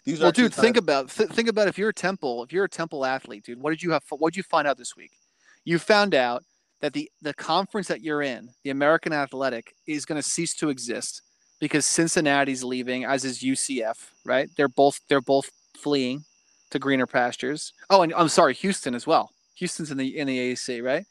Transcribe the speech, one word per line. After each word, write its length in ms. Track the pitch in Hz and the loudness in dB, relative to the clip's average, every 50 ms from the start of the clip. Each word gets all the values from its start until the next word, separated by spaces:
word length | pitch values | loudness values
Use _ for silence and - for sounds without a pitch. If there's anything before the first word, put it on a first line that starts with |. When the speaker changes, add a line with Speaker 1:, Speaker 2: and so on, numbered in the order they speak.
| _ | _
Speaker 1:
these 160 | 135 170 151 | -6 0 4
are 20 | |
Speaker 2:
Well, 60 | 160 175 | 4 4
Speaker 1:
actually 140 | 160 247 247 | 6 6 4
Speaker 2:
dude, 100 | - - | 2 4
think 220 | - - 233 220 | 4 4 4 4
Speaker 1:
kind 0 | 240 | 4
of 60 | 180 | 2
Speaker 2:
about, 260 | 160 143 135 131 - | 2 0 0 0 -4
th-, 180 | - - 220 - | -2 -2 -2 0
think 180 | - 226 233 233 | 0 0 0 0
about 200 | 202 214 208 180 | 2 2 2 2
if 80 | - | 2
you're 140 | 185 202 220 | 0 -2 -2
a 40 | - | -2
Temple, 480 | - - 180 196 - 156 131 117 120 | -2 -4 -4 -4 -4 -4 -6 -4 -6
if 100 | 117 127 | -8 -6
you're 120 | 156 190 202 | -2 -2 -2
a 40 | 175 | -2
Temple 360 | - - 165 165 165 139 131 | -4 -6 -8 -6 -4 -4 -2
athlete, 400 | 131 135 131 - 123 117 104 - | -2 -2 -4 -6 -12 -16 -16 -14
dude, 160 | 120 120 123 | -16 -12 -6
what 100 | 139 151 | -4 -4
did 120 | 160 160 | -4 -2
you 80 | 175 170 | -2 -2
have, 140 | 160 139 - - | -2 -2 -2 -6
what 240 | 151 135 156 165 | -4 -2 -2 -2
did 60 | 170 190 | -2 -4
you 40 | |
find 240 | - - 170 156 147 | -4 0 0 2 2
out 120 | 143 131 123 | 2 0 -2
this 180 | 120 - - | -6 -12 -16
week? 160 | - 82 - _ _ _ _ _ _ _ _ _ _ _ | -16 -20 -20 _ _ _ _ _ _ _ _ _ _ _
You 140 | 160 170 160 | -2 0 0
found 360 | - - 214 208 208 196 160 | 4 4 6 6 6 6 4
out 300 | 135 123 120 120 127 - _ _ _ _ _ _ _ | 4 4 2 0 -4 -6 _ _ _ _ _ _ _
that 140 | 147 147 127 | -6 -4 -4
the, 160 | 147 151 - _ _ | -6 -8 -8 _ _
the 140 | 156 147 139 | -10 -10 -10
conference 540 | - - - 160 185 196 - - 208 175 - | -8 -4 0 0 0 0 0 -4 -6 -4 -4
that 120 | 165 160 | -6 -6
you're 220 | 156 156 151 147 | -4 -4 -2 -2
in, 280 | 143 135 120 - 113 120 - _ - | -2 -4 -4 -8 -12 -18 -20 _ -8
the 60 | 135 | -6
American 420 | 135 139 143 147 165 160 - 175 | -2 2 4 4 4 4 2 -2
Athletic, 640 | 156 147 139 - 135 131 135 131 120 117 - - _ _ _ | -2 -2 -2 -4 -4 -4 -4 -2 -4 -4 -8 -14 _ _ _
is 180 | 160 151 147 135 | -8 -8 -6 -6
gonna 180 | - 156 147 | -4 -6 -4
cease 320 | 139 - - - 170 - - | -4 -4 -4 -4 -4 -4 -4
to 140 | - 165 151 | -4 -2 -2
exist 540 | 135 127 117 117 107 110 - - - - - _ _ _ _ _ _ _ | -2 -4 -6 -8 -8 -8 -8 -10 -12 -14 -20 _ _ _ _ _ _ _
because 260 | 151 147 - 147 - | -4 -2 0 0 0
Cincinnati's 800 | - - - 165 156 - 180 156 147 143 139 139 139 131 127 127 | 2 2 2 0 2 2 2 2 4 4 4 2 0 -2 -4 -4
leaving, 400 | 123 127 127 120 127 127 127 123 | -6 -6 -4 -4 -4 -6 -6 -2
as 200 | 120 139 131 135 | -2 -2 -2 -2
is 160 | 131 123 117 127 | -4 -6 -2 -2
U 100 | 131 131 | -2 -2
C 300 | - - - 135 120 110 | -2 -2 -4 -4 -4 -4
F, 280 | 110 117 - - - _ _ _ | -4 -6 -8 -12 -20 _ _ _
right? 260 | - 127 131 147 147 - | -2 0 0 0 -2 0
They're 100 | - 143 | 0 0
both, 320 | 131 - - 139 143 - - - - | 2 4 4 4 4 4 0 -2 0
they're 120 | 143 139 | 0 0
both 320 | 123 - 135 139 - - - _ _ _ _ | 2 2 2 2 2 -2 -10 _ _ _ _
fleeing 480 | - - 147 143 139 127 123 131 147 151 _ _ _ _ _ _ _ _ _ | -8 -2 0 0 0 0 -2 -4 -6 -10 _ _ _ _ _ _ _ _ _
to 100 | - 135 | -8 -4
greener 260 | 131 135 135 131 127 | 0 0 2 2 0
pastures. 640 | - - 127 123 123 - - - 131 151 156 - - - _ - - | 0 0 0 0 0 -2 -4 -6 -6 -6 -6 -10 -14 -16 _ 0 4
Oh, 140 | 196 196 | 4 6
and 100 | 170 160 - | 6 4 4
I'm 140 | - 170 151 | 2 2 4
sorry, 240 | - 190 165 139 123 | 6 6 6 6 4
Houston 420 | - - 196 190 - - 139 123 | 0 -2 -2 -2 -2 -4 -6 -6
as 100 | 117 - | -4 -2
well. 240 | 151 160 127 107 - _ _ _ _ _ | 2 2 2 0 -2 _ _ _ _ _
Houston's 380 | - 180 170 - - 160 143 | -8 -6 -6 -6 -8 -8 -6
in 40 | 139 | -6
the, 220 | 135 131 131 - 156 | -4 -4 -4 -4 -4
in 80 | 143 | -4
the 140 | 135 131 127 | -2 -2 -2
A 120 | 123 127 | -2 -2
A 40 | 123 | -4
C, 240 | 120 - - 123 117 | -4 -6 -8 -8 -4
right? 240 | 120 127 139 170 208 - | -2 -2 -2 -2 -4 -8